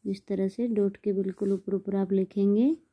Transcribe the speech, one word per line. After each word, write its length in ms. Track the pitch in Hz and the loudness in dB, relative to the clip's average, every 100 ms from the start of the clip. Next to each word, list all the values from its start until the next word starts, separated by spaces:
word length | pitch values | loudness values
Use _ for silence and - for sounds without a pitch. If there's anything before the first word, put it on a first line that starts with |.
इस 220 | 202 196 _ | -6 -8 _
तरह 220 | 196 190 | -4 -2
से 180 | - 240 | -2 -2
डॉट 280 | 214 202 196 | 0 0 -2
के 160 | 208 | -4
बिल्कुल 400 | 196 190 185 202 | -2 -4 -4 -4
ऊपर 220 | 190 196 | -2 -2
ऊपर 220 | 190 196 196 | -4 -2 -4
आप 160 | 190 | 0
लिखेंगे 640 | 196 190 202 196 208 262 320 _ | 0 0 0 2 4 2 0 _